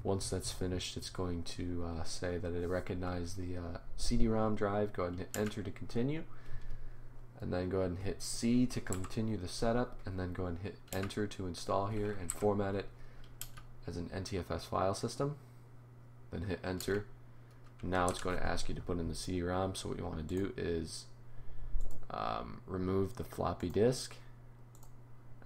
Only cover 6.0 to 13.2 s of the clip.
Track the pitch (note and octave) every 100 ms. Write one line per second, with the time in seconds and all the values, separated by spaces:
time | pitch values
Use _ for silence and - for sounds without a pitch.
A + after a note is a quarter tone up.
6 | C3 D#3+ E3 - - - - - - -
7 | - - - - F#2 F2+ F2+ F#2+ F#2 F2+
8 | G2+ - - - A#2 B2 B2+ A2+ - F#2
9 | F#2 - A2 A2 F2+ - A#2 A#2+ B2 -
10 | G2+ F#2+ F2+ F2+ F2+ E2+ G2 - - F#2
11 | G2+ - G#2 - F#2 E2 - F#2+ G2 G#2+
12 | G#2 G2 F2 - G#2 G2+ G2 G2 - -
13 | - -